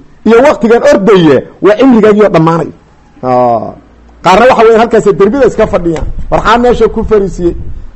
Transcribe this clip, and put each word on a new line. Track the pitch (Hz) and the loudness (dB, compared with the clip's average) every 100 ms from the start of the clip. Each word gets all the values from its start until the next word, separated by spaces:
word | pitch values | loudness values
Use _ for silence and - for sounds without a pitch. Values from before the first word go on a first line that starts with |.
| - - - | -20 -8 0
iyo | 233 285 | 2 2
waqtigan | - 220 233 | 0 0 0
ordaya, | 285 262 196 190 160 127 - - | 2 2 2 2 2 0 -2 -4
waa | 180 214 | 0 2
cimrigaagii | 262 233 214 208 | 2 4 2 2
oo | 202 | 2
dhammaanaya. | 170 160 165 147 - _ _ _ - | 2 0 -2 -6 -12 _ _ _ -10
Ha, | 127 123 123 113 104 - - _ - - | -4 -2 0 -2 -6 -14 -20 _ -20 -6
qaarna | 170 190 254 | 0 2 2
waxa | 240 | 2
weeyaan, | 226 220 | 2 2
halkaasay | 226 220 175 | 2 0 0
derbida | 165 202 277 240 | 2 0 2 0
iska | 190 214 | 0 -2
fadhiyaan. | 196 170 156 - - - | -2 -4 -4 -6 -8 -6
War | 156 | -4
xaa | 180 233 | -2 0
meesha | 247 233 226 | 0 0 -2
ku | 226 | -2
fariisiyey? | 214 220 196 - 175 - - - - | -2 -2 -2 -4 -6 -6 -8 -12 -14